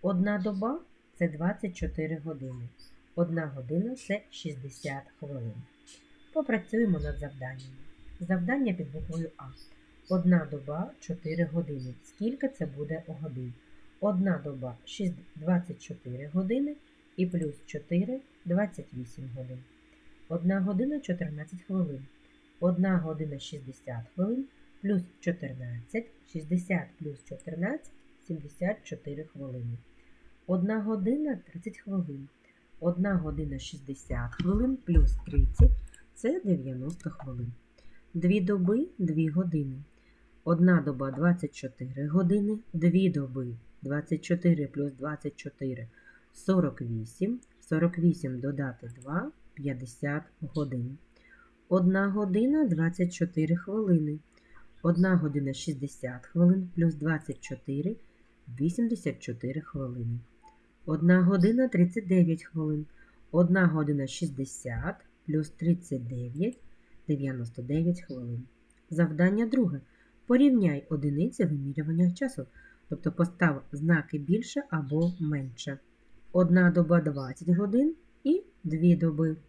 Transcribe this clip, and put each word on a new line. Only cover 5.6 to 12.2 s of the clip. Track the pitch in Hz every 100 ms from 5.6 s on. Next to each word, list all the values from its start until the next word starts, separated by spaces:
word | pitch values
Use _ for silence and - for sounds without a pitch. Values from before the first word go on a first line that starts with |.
| - _ - - _ - -
Попрацюємо | 320 285 226 - 226 226 165
над | 147 151
завданнями. | 143 135 127 131 - - - - - -
Завдання | 175 185 175 277 247
під | 180 143
буквою | 151 - 160 160 -
А. | 135 - - - _ _ -
Одна | 185 175 175 147
доба — | 143 135 151 226 -
чотири | - 165 160 165 165
години. | 165 156 143 127 120
Скільки | - _